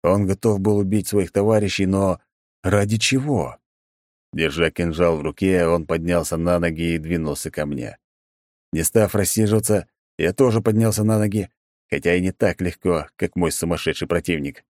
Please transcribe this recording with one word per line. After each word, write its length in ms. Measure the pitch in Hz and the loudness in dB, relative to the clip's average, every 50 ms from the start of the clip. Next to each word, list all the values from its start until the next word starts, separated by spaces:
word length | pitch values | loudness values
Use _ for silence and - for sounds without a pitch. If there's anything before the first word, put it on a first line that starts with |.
| - | 2
Он 220 | 85 92 104 101 | 2 2 2 2
готов 340 | 92 98 - - 113 104 98 | 0 -2 0 2 0 0 2
был 180 | 95 107 104 | 2 2 2
убить 300 | 104 101 95 104 107 92 | 2 2 2 0 -2 -2
своих 240 | - - 101 92 85 | 0 0 0 0 0
товарищей, 540 | _ 101 101 107 110 107 104 95 - - 98 | _ 0 2 4 2 2 2 0 -2 -2 0
но 340 | 92 98 98 98 95 90 - _ _ _ _ _ _ _ _ - | 0 2 2 2 0 -2 -4 _ _ _ _ _ _ _ _ -2
ради 340 | 92 98 104 101 101 110 | 0 2 2 2 2 0
чего? 600 | 110 - - 127 135 131 151 143 101 73 60 - _ _ _ _ _ _ _ _ _ _ _ _ _ _ _ - | 0 0 0 0 -2 0 0 -2 -2 -2 -4 -8 _ _ _ _ _ _ _ _ _ _ _ _ _ _ _ -4
Держа 380 | 76 80 76 69 80 82 82 | -2 -2 -2 0 0 0 0
кинжал 460 | - - 87 85 76 80 87 85 82 | 0 -2 -4 -4 0 2 2 2 2
в 40 | 78 | 0
руке, 460 | 73 76 73 - 98 95 92 90 85 | -4 -6 -4 0 0 2 2 2 2
он 180 | 82 85 85 80 | 2 2 0 0
поднялся 520 | - 82 82 82 85 87 87 85 - 85 | -2 -4 -2 0 0 0 0 0 -2 -4
на 220 | 82 82 87 87 87 | -2 0 0 0 2
ноги 360 | 85 85 80 78 85 85 85 | 0 -2 -2 -2 -4 -2 -2
и 20 | |
двинулся 540 | 80 76 80 87 85 80 76 73 - - 78 | -4 -4 -4 -4 -4 -2 -4 -6 -6 -8 -10
ко 140 | - - 76 | -6 -6 -6
мне. 320 | 73 73 65 60 53 - _ _ _ _ _ _ _ _ _ _ _ _ _ _ _ | -6 -6 -8 -8 -10 -14 _ _ _ _ _ _ _ _ _ _ _ _ _ _ _
Не 120 | - 80 80 | -4 -2 -2
став 300 | - - 113 107 95 - | 0 2 2 2 2 2
рассиживаться, 760 | 104 98 - - 110 110 104 107 110 107 - 107 98 - _ _ _ _ _ _ | 0 0 0 0 0 2 2 2 0 2 2 0 0 0 _ _ _ _ _ _
я 160 | - 78 85 - | -2 -2 -2 2
тоже 280 | - 135 127 110 113 | 2 2 4 4 2
поднялся 420 | - 113 107 110 113 110 104 107 107 | 0 2 2 2 2 2 0 0 0
на 160 | 107 110 107 | 2 2 2
ноги, 300 | 107 104 98 107 95 - _ _ _ _ _ _ _ _ | 0 0 0 -2 -4 -4 _ _ _ _ _ _ _ _
хотя 260 | - 73 - 85 87 | -6 -2 2 2 2
и 60 | 90 | 2
не 100 | 92 92 | 2 -2
так 300 | 90 _ - 98 87 - | -2 _ 0 0 0 0
легко, 460 | 90 87 - _ _ 92 87 78 73 - _ | -4 -4 -4 _ _ 0 0 0 -2 -6 _
как 180 | - - 85 _ | -6 -6 -4 _
мой 160 | 90 87 82 | 0 0 0
сумасшедший 560 | - - - 85 85 80 - - 76 - - | 0 -2 -2 -2 -2 -2 -2 -4 -4 -4 -4
противник. 560 | - 87 87 - - 85 76 71 71 - - _ | -2 -2 -2 0 -2 -4 -4 -4 -8 -10 -14 _